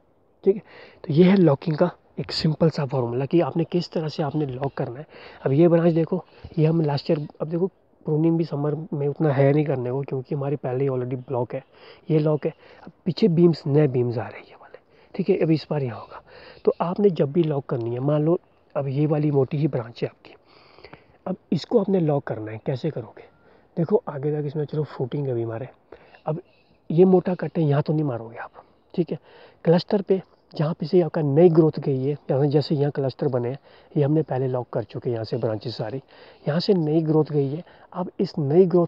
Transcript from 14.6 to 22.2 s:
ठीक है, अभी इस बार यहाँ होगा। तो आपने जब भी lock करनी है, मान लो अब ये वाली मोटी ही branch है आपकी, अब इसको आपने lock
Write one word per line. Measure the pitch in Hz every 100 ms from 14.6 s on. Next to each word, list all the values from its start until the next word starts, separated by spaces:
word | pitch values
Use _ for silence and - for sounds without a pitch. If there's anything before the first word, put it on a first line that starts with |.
| - - _ _ _ -
ठीक | 185
है, | 180
अभी | 160
इस | 160 -
बार | 151
यहाँ | 127 104
होगा। | - - - - - - -
तो | -
आपने | 170 196 202
जब | 160 143
भी | 170
lock | 160 139 -
करनी | 131 117
है, | 123
मान | 143 151
लो | 156 180 _ _ _ 151
अब | 139
ये | 135 151
वाली | 151 151
मोटी | 139 131 147
ही | 147
branch | 131 113 -
है | -
आपकी, | - - - _ - _ - - - _ _ 180
अब | 185 -
इसको | 151 - 226
आपने | 196 190
lock | 151 143